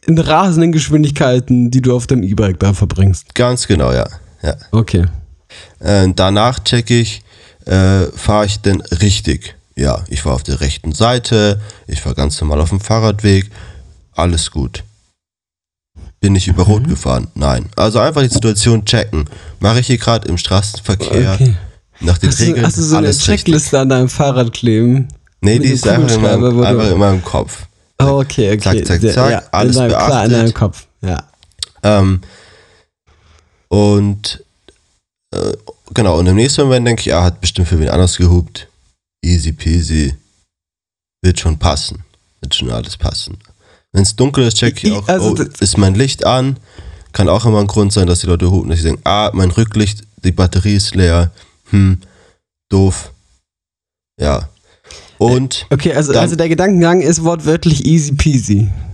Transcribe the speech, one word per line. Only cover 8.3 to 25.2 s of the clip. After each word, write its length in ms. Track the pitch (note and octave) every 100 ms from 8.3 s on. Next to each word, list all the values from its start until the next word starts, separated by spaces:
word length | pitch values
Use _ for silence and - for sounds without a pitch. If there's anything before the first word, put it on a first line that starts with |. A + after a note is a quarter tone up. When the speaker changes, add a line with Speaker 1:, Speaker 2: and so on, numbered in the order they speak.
| G#2+ G2+
Speaker 2:
ich 160 | G2+
denn 200 | G2+ F#2+
richtig? 720 | - F2 G#2 - - C#2 - - _ -
Ja, 280 | C#2 A1+ E2+
ich 120 | C#2+
fahr 100 | D#2
auf 100 | B1+
der 160 | - C2+
rechten 300 | C#2 - D#2
Seite, 680 | D#2 A2+ B2+ - A2 G#2 G2+ - - -
ich 140 | -
fahr 120 | C#2 B1+
ganz 240 | C#2+ -
normal 200 | D2+ D2
auf 80 | E2+
dem 100 | G2
Fahrradweg, 680 | G#2 A2 A2 G#2 G#2 G2 G2+ - - - - - _
alles 380 | - F2 E2+ -
gut. 320 | D2+ B1 - - _ _ _ _ _ _ _ _ _ _ - - -
Bin 160 | G2 F#2+
ich 120 | F#2
über 180 | F#2 F#2+
Speaker 1:
Mhm. 60 |
Speaker 2:
Rot 160 | G#2 C#3+
gefahren? 380 | - C2 B1+ G1+ -
Nein. 340 | C#2+ B1 - -
Also 240 | G#2+ A2
einfach 220 | C3+ D3
die 60 | B2+
Situation 560 | A#2+ A2+ G#2 A#2+ A2+ G2+
checken. 400 | A2+ - D2+ D2+ - - -
Mach 160 | G2+ A#2+
ich 100 | B2
hier 100 | A#2+
grad 280 | - A2+ -
im 120 | F2
Straßenverkehr 960 | - F#2+ G2+ - - G2+ - - F2+
Speaker 1:
Okay. 220 | F#2+ C3 F#2+ - - _ _
Speaker 2:
nach 180 | D#2+ F2
den 120 | E3
Speaker 1:
Hast 100 | -
du, 40 |
Speaker 2:
Regeln 220 | E3+ C#3 A#2
Speaker 1:
hast 120 | -
du 40 |
so 120 | D#3 D#3
eine 100 | D3
Speaker 2:
alles 200 | C#3 -
richtig? 180 | G3+ -
Speaker 1:
Checkliste 340 | D3+ - C#3
an 100 | C3+
deinem 200 | C3 B2+
Fahrrad 440 | - C#3+ B2+ A2+
kleben? 540 | - A#2+ A2 A#2+ C3 B2 -